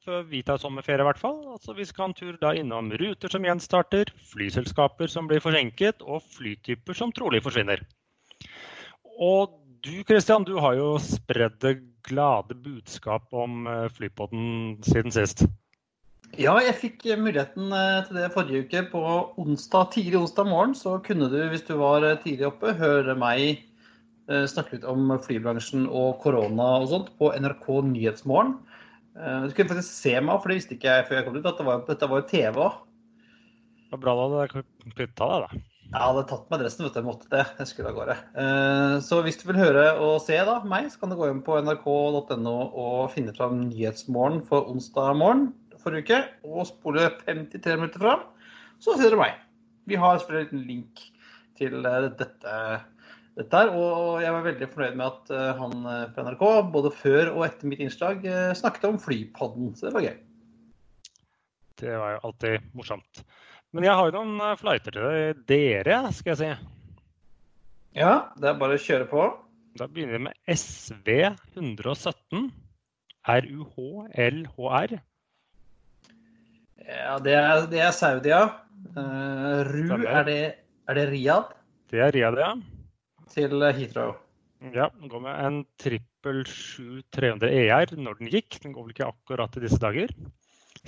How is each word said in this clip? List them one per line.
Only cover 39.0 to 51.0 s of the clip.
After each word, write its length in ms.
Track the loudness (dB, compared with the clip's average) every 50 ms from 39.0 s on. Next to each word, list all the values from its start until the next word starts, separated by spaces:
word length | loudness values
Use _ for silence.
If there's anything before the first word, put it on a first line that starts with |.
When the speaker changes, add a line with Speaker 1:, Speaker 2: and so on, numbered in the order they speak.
| 0
Speaker 2:
så 160 | 2 2 2
hvis 160 | 2 0 -2
du 160 | -4 -4 0 2
vil 80 | 4
høre 400 | 6 6 8 8 8 6 6 4
og 220 | 4 2 2 2 2
se 160 | 2 2 2
da, 220 | 4 2 2 0 -2
meg, 240 | -2 -2 -2 -4 -4
så 80 | -8
kan 160 | -8 -8 -6 -4
du 80 | -2
gå 80 | -2 -2
inn 160 | -2 -2 -2
på 160 | 0 0 0
N 80 | 2 0
R 80 | -2
K 140 | -2 -2 0 0 2 2 2 0
dot 220 | -2 -2 -4 -4 -4
N 60 | -2 -2
O 120 | -2 -2 -4 -4 -6
og 380 | -6 -6 -4 -2 -2 -2 -2 -4
finne 240 | -6 -6 -6 -4
fram 320 | -4 -2 -2 -2 -2 -2 -4
Nyhetsmorgen 800 | -4 -4 -4 -4 -4 -6 -8 -4 0 0 2 2 0 -2 -2 0
for 240 | 0 0 2 0 -4
onsdag 400 | -8 -8 -6 -4 0 0 2 2
morgen 400 | 4 6 6 6 6 4 0 -2 -8 _ _ -20 -10 -6
forrige 220 | -6 -4 -4 0
uke, 120 | 2 2 2 2 0 -8 -16 -16
og 200 | -10 -8 -8 -8 -8
spole 400 | -10 -8 -6 -2 2 2 2 2 0 -2 -6
femtitre 500 | -6 -6 -6 -8 -10 -12 -6 -2 -2 0
minutter 240 | 0 -2 -4 -4 0
fram, 220 | 2 2 2 2 0 -6 -20 _ -20 -20 -20 -20 -20 -20 _ _
så 140 | -2 0 2
ser 160 | 6 6 6
du 60 | 6 6
meg. 160 | 4 2 0 -4 -14 _ _ _ _ _ _ _ _ -4
Vi 60 | 0 4
har 220 | 4 6 4 4
selvfølgelig 320 | 2 -2 -4 -4 -4 -4 -6
en 80 | -8
liten 80 | -8 -8
link 340 | -10 -10 -10 -14 _ -20